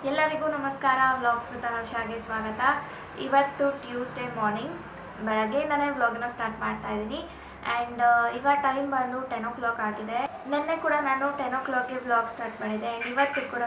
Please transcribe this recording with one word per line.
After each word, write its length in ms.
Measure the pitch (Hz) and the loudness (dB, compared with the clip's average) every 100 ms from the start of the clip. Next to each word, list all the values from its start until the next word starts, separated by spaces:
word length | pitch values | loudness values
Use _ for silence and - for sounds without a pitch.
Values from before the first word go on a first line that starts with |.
ಎಲ್ಲರಿಗೂ 420 | 269 302 311 311 311 | 0 2 2 2 0
ನಮಸ್ಕಾರ, 520 | 294 269 269 269 262 262 254 | 0 -2 0 2 4 4 4
Vlogs 260 | 240 233 - | 2 0 -2
with 140 | 247 240 | -6 -4
Anushaಗೆ 520 | 233 226 233 220 226 | -4 -4 -4 -4 -6
ಸ್ವಾಗತ. 420 | 226 220 220 220 262 294 - - - - | -4 -4 -4 2 2 2 -4 -12 -12 -8
ಇವತ್ತು 520 | 269 277 277 - 277 | 4 4 4 2 0
ಟ್ಯೂಸ್ಡೇ 500 | 277 254 247 247 254 247 | 0 -6 -6 -6 -6 -6
ಮಾರ್ನಿಂಗ್, 420 | 233 214 214 277 339 - - - - | 0 0 0 -4 -8 -10 -12 -14 -6
ಬೆಳಗ್ಗೆಯಿಂದನೇ 640 | 214 214 214 277 302 285 285 | 0 2 2 2 2 2 2
ವ್ಲಾಗ್ನ 380 | 262 233 226 240 | 2 2 2 -4
ಸ್ಟಾರ್ಟ್ 320 | - 220 214 | -2 -4 -2
ಮಾಡ್ತಾ 300 | 220 214 220 | -4 -4 -4
ಇದ್ದೀನಿ. 400 | 214 214 294 - - - - - 240 | -4 -2 -6 -8 -14 -16 -8 -2 0
And, 200 | 240 240 | -2 4
ಆ, 280 | 240 240 233 | 6 8 4
ಈಗ 180 | 240 277 | 2 4
ಟೈಮ್ 360 | 285 277 269 277 | 4 4 2 0
ಬಂದು 300 | 269 247 254 | 0 0 -2
ಟೆನ್ 240 | 262 226 | -4 -4
ಓ 40 | 226 | -4
ಕ್ಲಾಕ್ 300 | 240 233 233 | -2 -2 0
ಆಗಿದೆ. 500 | 214 214 214 233 277 - 262 | -2 -2 -4 -2 -2 -6 -2
ನೆನ್ನೆ 300 | 294 302 320 | -2 0 0
ಕೂಡ 160 | 320 294 | 2 2
ನಾನು 360 | 277 262 277 285 | 2 2 2 0
ಟೆನ್ 180 | 254 | -2
ಓ 40 | 262 | -2
ಕ್ಲಾಕ್ಗೆ 320 | 269 254 254 | 0 0 0
ವ್ಲಾಗ್ 340 | 254 254 233 233 | -4 2 2 2
ಸ್ಟಾರ್ಟ್ 320 | - 226 - | -4 -8 -6
ಮಾಡಿದ್ದೆ. 360 | 214 220 233 233 | -4 -2 -2 -4
And 120 | 240 | -2
ಇವತ್ತು 420 | 247 277 277 - | 2 2 0 -2
ಕೂಡ 100 | 240 | -2